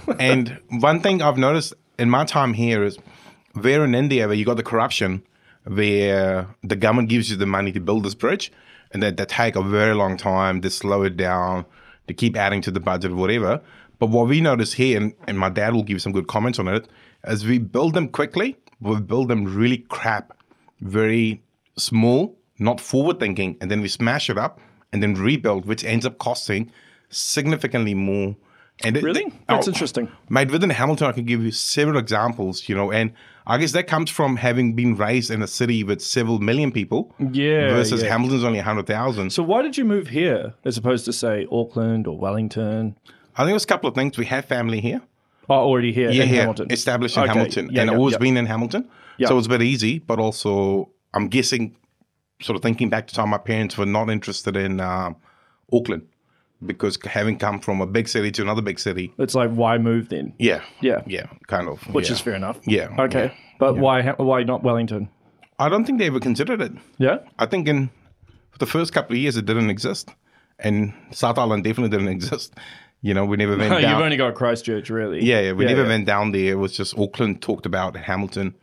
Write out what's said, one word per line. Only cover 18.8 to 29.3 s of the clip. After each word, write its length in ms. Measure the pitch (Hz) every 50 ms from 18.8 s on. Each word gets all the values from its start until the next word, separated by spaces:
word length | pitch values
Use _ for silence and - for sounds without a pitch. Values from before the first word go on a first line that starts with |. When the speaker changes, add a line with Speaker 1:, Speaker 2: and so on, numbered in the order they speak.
| 113 104 110 107
Speaker 2:
build 260 | 98 92 107 131 131
them 160 | 120 120 107 98
really 360 | 92 95 104 117 123 127 120
crap, 520 | - - - - - 113 107 101 - _ - _ _ _ _ _ _ _ _ -
very 600 | 104 95 98 110 110 110 113 117 113 110 107 - _ _ _ _ _ _ -
small, 600 | - - - 117 110 113 120 123 147 196 220 - _ _ _ _ -
not 200 | 101 117 123 120
forward 400 | - - - 135 147 175 - -
thinking, 380 | 123 101 92 101 95 92 - -
and 100 | - 92
then 120 | 104 107
we 60 | 104
smash 420 | 95 - - 117 117 135 147 - -
it 80 | 104
up 220 | 104 117 156 - - - _ _ _ _ - -
and 100 | 101 104
then 120 | 104 98
rebuild, 500 | 95 95 123 151 127 - 110 101 95 90
which 180 | 101 110 - -
ends 220 | 113 113 113 120
up 120 | 123 - -
costing 520 | - 120 123 - - - 101 101 113 117 _ - _ - _ _ _ -
significantly 840 | - - - - - 151 139 151 160 156 - 123 - 120 110 104 101
more. 420 | 95 98 98 98 101 98 98 104 - _ _ _ _ _ _ _ - -
And 120 | 110 113
it, 80 | 147 -
Speaker 1:
Really? 200 | 156 196 - 415
Speaker 2:
it, 100 | 320